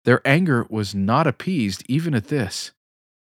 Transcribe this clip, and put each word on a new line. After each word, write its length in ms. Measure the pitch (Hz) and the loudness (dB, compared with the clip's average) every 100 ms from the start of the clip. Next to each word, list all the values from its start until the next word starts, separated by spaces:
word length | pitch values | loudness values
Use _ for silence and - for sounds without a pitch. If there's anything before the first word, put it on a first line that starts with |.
Their 160 | 113 127 | 2 2
anger 420 | 135 151 180 120 - | 4 2 2 0 0
was 260 | 110 98 | -4 -4
not 320 | 101 98 131 165 | -2 0 2 2
appeased 560 | - 180 180 101 95 - | -2 -4 -2 -2 -4 -4
even 260 | 139 170 | -4 0
at 140 | 123 - | -2 -2
this. 420 | - 101 - - - _ _ _ _ | -4 -4 -6 -12 -16 _ _ _ _